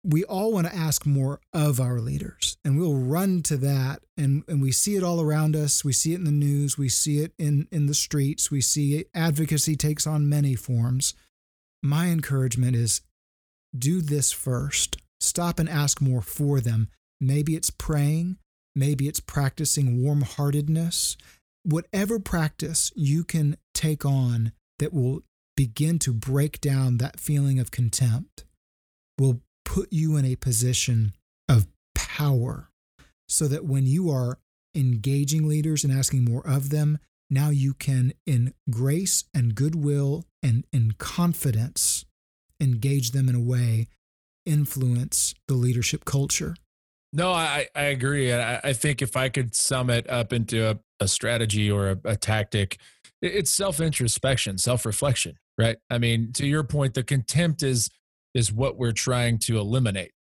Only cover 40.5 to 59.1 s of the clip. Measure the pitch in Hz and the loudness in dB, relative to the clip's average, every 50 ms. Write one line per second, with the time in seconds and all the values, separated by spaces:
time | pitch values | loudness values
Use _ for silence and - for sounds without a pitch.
40.5 | 110 123 - _ - 131 113 110 107 - - - - - 175 175 165 - - 143 | 2 0 0 _ 0 2 2 2 0 -2 -8 -6 -2 0 0 0 0 0 -2 0
41.5 | 113 110 117 139 - - - - - - - _ _ _ _ _ _ _ _ _ | 0 0 -2 -2 -2 -2 -2 -2 -2 -4 -6 _ _ _ _ _ _ _ _ _
42.5 | _ _ 156 131 123 113 117 139 139 139 123 117 123 139 131 127 123 120 120 120 | _ _ 0 0 0 2 0 0 0 0 0 0 0 0 2 2 2 2 0 0
43.5 | 127 123 120 117 113 113 117 - _ _ _ _ _ _ _ _ _ _ _ 175 | 0 0 2 2 2 0 -2 -4 _ _ _ _ _ _ _ _ _ _ _ 0
44.5 | 151 147 147 - - 139 131 123 123 120 127 - - - - - - _ _ - | 2 2 2 0 -2 -2 0 0 0 0 -2 -2 -2 -2 -2 -2 -4 _ _ -2
45.5 | 135 123 120 123 123 120 117 - - - - - 135 139 139 - - - - - | 0 2 2 2 2 0 0 -2 -2 -4 -4 -2 0 0 0 0 -2 -2 -2 -6
46.5 | 170 - _ _ _ _ _ _ _ _ _ _ - 151 175 185 180 165 165 151 | -8 -12 _ _ _ _ _ _ _ _ _ _ -4 -2 0 0 0 0 0 0
47.5 | 143 147 135 - _ 147 143 143 139 127 120 135 143 143 131 123 120 120 117 113 | 0 -2 -2 -2 _ 0 0 0 0 0 0 0 2 2 2 2 2 0 0 -2
48.5 | 123 - - 143 131 - - 151 143 - 139 120 - 131 131 131 - 139 127 113 | -4 -2 -2 -2 -2 0 0 0 0 0 -2 -2 0 0 -2 0 0 -2 -2 -2
49.5 | - - - - 139 127 127 123 120 117 120 - 127 120 117 - 123 120 110 - | -2 -2 -2 0 0 0 2 2 2 0 0 -2 -2 -2 -2 0 -2 -2 -2 0
50.5 | 117 113 110 110 107 - _ _ _ _ 104 95 - - - 113 120 113 113 107 | 0 0 2 0 0 -2 _ _ _ _ -2 -2 -2 -2 0 0 0 0 0 0
51.5 | 104 107 104 104 101 101 98 95 95 95 - 107 110 - - - 107 107 101 - | 2 2 2 2 2 2 2 0 -2 -2 -2 -2 -2 -2 0 0 0 0 0 0
52.5 | - 104 98 92 - - - - _ _ _ - _ _ - 175 175 208 175 - | 0 0 0 0 -4 -12 -14 -20 _ _ _ -20 _ _ -4 -2 0 0 0 0
53.5 | - - 196 196 165 - 165 160 147 - 123 113 - - - 135 131 117 - 104 | 0 0 0 -2 0 0 0 0 0 0 0 0 0 0 0 0 0 0 0 -4
54.5 | 95 92 - 120 123 120 - 113 101 - 143 143 123 - - 85 - - _ _ | -4 -2 0 0 0 0 0 -2 -2 0 0 0 0 0 -2 -6 -8 -16 _ _
55.5 | _ - 113 117 113 - _ _ 123 120 120 117 117 113 117 110 123 - 143 139 | _ 0 0 0 0 -2 _ _ -2 0 2 2 2 0 0 -2 -4 -2 0 0
56.5 | 147 156 147 120 - 147 139 131 - 135 120 - 143 135 110 - - 143 175 170 | 0 0 0 -2 0 0 0 0 0 -2 -2 0 -2 -2 -2 0 0 2 2 2
57.5 | 147 - 147 135 131 120 - - _ _ _ _ _ _ _ _ _ 127 113 104 | 0 0 0 0 0 0 -2 -4 _ _ _ _ _ _ _ _ _ 0 0 0
58.5 | 107 110 135 135 - - 127 117 107 - - 131 | 0 0 -2 -2 -2 -2 -2 -2 -2 -2 -2 0